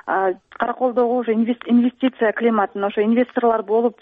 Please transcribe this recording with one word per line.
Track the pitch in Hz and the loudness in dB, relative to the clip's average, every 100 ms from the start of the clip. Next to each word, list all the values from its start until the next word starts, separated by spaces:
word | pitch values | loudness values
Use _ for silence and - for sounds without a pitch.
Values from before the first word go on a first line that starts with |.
| - | -6
а, | 180 190 185 _ | -2 -2 -4 _
Караколдогу | - 233 233 254 240 233 247 | -6 -6 -2 -2 0 0 0
ушу | 233 | 0
инвес-, | 220 233 240 - | 0 0 -2 2
инвестиция | 240 247 - 262 - 214 | 2 2 0 -4 0 -2
климатын, | - 233 214 196 202 | 0 0 0 -2 -2
ошо | 196 214 | -4 0
инвесторлор | 214 233 247 247 233 226 | 0 2 0 0 0 0
болуп | 196 220 233 - | 0 0 0 -4